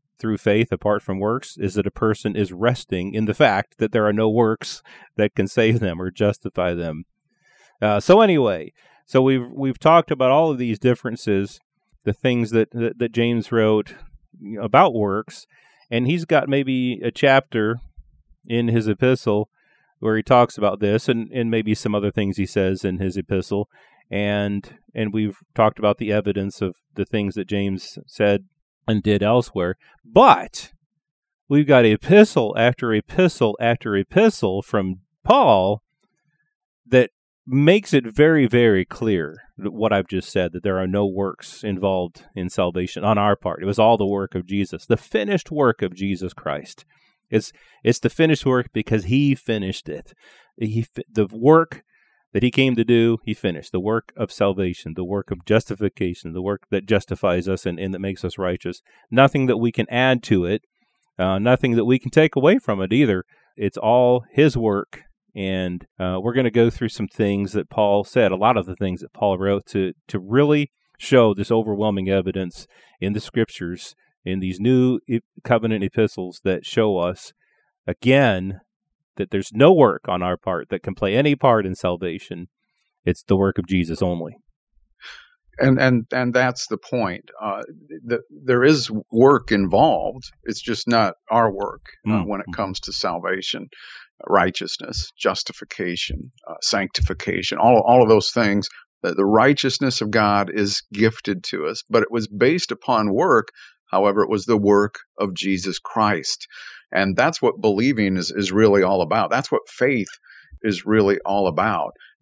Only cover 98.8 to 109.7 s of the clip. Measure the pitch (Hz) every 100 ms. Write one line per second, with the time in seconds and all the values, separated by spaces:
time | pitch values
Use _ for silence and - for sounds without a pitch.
98.8 | _ _ 95 85 98 110 131 143 135 -
99.8 | 135 - 107 113 104 101 98 107 98 -
100.8 | - 101 110 113 - 95 - 87 76 -
101.8 | - 113 107 117 104 104 143 175 - 220
102.8 | - 117 104 101 175 120 - - - _
103.8 | _ 95 101 101 98 104 101 110 101 101
104.8 | 104 - - - 101 87 98 95 92 85
105.8 | - 110 107 90 69 - - - - -
106.8 | _ 92 98 92 143 165 123 - 107 101
107.8 | 127 117 98 92 82 - 98 98 110 101
108.8 | 92 98 82 110 85 123 - 117 -